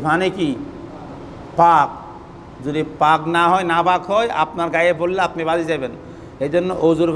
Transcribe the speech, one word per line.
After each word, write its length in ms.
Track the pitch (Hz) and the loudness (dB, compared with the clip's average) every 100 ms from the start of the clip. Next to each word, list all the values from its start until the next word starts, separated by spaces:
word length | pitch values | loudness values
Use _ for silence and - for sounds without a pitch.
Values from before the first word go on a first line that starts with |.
| 151 | 0
পানি 200 | 165 185 185 | 2 0 0
কি? 120 | 156 123 - - - - - - - - - - | -2 -4 -8 -14 -16 -16 -16 -16 -16 -16 -6 4
পাক। 280 | 170 160 135 - - - - - - - 131 | 6 6 4 -2 -16 -18 -18 -20 -18 -10 -6
যদি 160 | 151 151 - | -4 -4 2
পাক 180 | 151 160 165 170 | 4 4 2 2
না 80 | 170 | 4
হয়, 140 | 185 180 | 4 2
না 80 | 170 170 | 2 2
পাক 140 | 180 175 | 2 2
হয়, 160 | 202 233 - | 0 0 0
আপনার 240 | 160 170 170 160 | -2 -2 -2 2
গায়ে 180 | 175 160 | 2 2
পড়লে 220 | 175 190 175 | 0 0 -2
আপনি 140 | 170 160 | -2 -2
বাজি 160 | 170 160 | 0 0
যাবেন। 220 | 151 127 113 - - - - | -2 -4 -10 -16 -18 -14 -6
এই 60 | 135 | 0
জন্য 160 | 175 180 180 165 | 0 0 2 2
অজুর 240 | 160 170 | 4 2